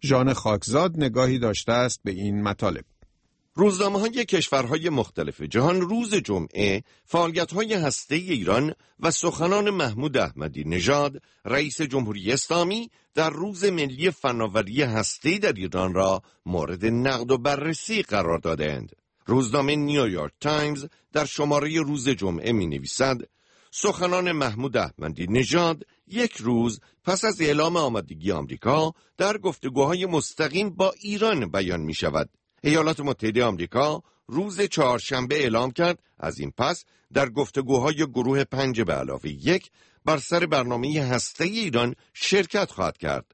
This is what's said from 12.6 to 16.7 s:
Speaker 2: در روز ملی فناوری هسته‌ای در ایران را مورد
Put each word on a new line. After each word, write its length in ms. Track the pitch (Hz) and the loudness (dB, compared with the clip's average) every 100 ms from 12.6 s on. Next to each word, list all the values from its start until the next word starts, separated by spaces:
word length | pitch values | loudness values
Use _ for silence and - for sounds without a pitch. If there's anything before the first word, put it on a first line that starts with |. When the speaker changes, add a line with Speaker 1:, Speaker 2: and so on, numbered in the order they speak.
| 175 214 233 _ _ - | 0 -2 -8 _ _ 0
Speaker 2:
در 140 | 160 | 0
روز 340 | 151 196 185 | 0 -6 0
ملی 480 | 196 175 143 127 180 | 0 2 -2 0 -2
فناوری 680 | 160 135 120 110 104 98 123 | 0 -2 0 0 0 0 0
هسته‌ای 580 | 135 110 104 - 151 196 | 0 0 -2 -2 -2 0
در 140 | 196 | 0
ایران 400 | 110 92 92 92 | -2 -2 -2 0
را 280 | 90 95 95 - _ - | 2 2 0 -4 _ -4
مورد 400 | 90 73 | -2 -2